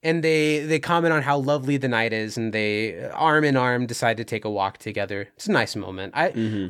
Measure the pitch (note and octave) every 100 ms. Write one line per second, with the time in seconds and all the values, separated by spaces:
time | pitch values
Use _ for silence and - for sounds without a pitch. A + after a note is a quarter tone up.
0 | D#3+ E3 D#3+ D#3 D3+ D3+ D3+ D#3+ - E3+
1 | E3+ D#3+ C3+ C#3+ C3+ D3 C3 C#3+ B2+ A#2
2 | A2+ A2 A2 A2+ A2+ A2 G#2+ G#2 A2 E2+
3 | - - D#3 D3+ D3+ C3 B2+ B2 B2 A#2
4 | A#2+ A2 A2+ A2 G#2+ G#2 F#2+ - - G#2
5 | G2+ G2+ G2 _ G#3 F3 A2 - F#2 F#2+
6 | F#2+ - F3 A#2 A2 G#2+ F#2